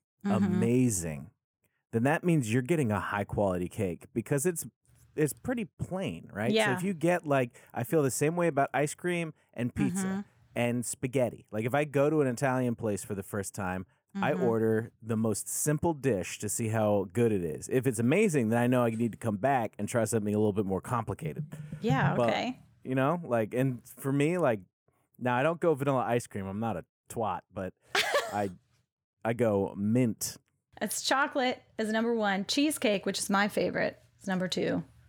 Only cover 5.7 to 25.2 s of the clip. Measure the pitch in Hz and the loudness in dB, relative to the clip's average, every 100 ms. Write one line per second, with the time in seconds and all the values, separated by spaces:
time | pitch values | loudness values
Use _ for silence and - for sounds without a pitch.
5.7 | - - 185 160 82 - 196 214 220 214 | -8 -8 -6 -6 -8 -10 -4 0 2 2
6.7 | 185 185 170 165 175 147 139 123 - - | 0 -2 0 0 0 2 0 0 -6 -12
7.7 | - 120 165 135 - 147 175 170 139 139 | -8 0 2 2 2 0 2 0 2 0
8.7 | 135 147 - 180 175 160 - _ - 120 | 0 -2 -2 -4 -4 -6 -10 _ -4 -4
9.7 | - 196 185 190 196 202 _ _ 120 120 | 0 -2 0 -2 -4 -8 _ _ -2 -2
10.7 | 120 113 - 131 131 117 - - 107 113 | -2 -4 -6 -2 0 0 -4 -8 -4 -2
11.7 | 139 151 139 147 156 131 117 139 127 123 | 0 0 2 2 2 2 0 0 2 0
12.7 | 113 113 98 - 98 - 107 98 - 92 | 0 -2 -2 -4 -8 -6 -6 -6 -6 -4
13.7 | 92 95 _ _ 196 123 180 123 113 113 | -4 -8 _ _ -4 -2 0 0 2 2
14.7 | 110 117 _ 110 110 113 104 - - 151 | 0 -2 _ -4 -2 0 -2 -4 -4 -2
15.7 | 151 175 151 131 98 - - 104 - 113 | 0 0 0 0 0 -2 -8 -6 -4 -2
16.7 | 110 107 101 95 120 117 101 85 67 - | 2 4 2 0 2 2 2 -2 -6 -2
17.7 | 131 131 113 117 180 220 147 110 117 123 | 0 0 2 2 4 4 2 2 4 4
18.7 | 127 117 110 117 - 117 104 131 139 131 | 4 2 2 -2 -2 -4 0 2 2 0
19.7 | - 101 120 110 113 104 104 107 98 95 | -4 -2 0 2 0 2 2 2 2 0
20.7 | 92 - 120 104 98 80 67 - - - | -2 -2 -2 -2 -4 -6 -8 -10 -10 -14
21.7 | - 220 254 - - 117 - 233 247 - | -4 0 2 2 2 2 0 -2 -8 -14
22.7 | _ 127 131 135 175 151 117 104 117 135 | _ -4 0 0 0 0 0 2 2 0
23.7 | 120 - - 139 143 147 180 147 107 92 | 0 -10 -6 0 2 2 4 2 2 -4
24.7 | _ _ _ _ - | _ _ _ _ -6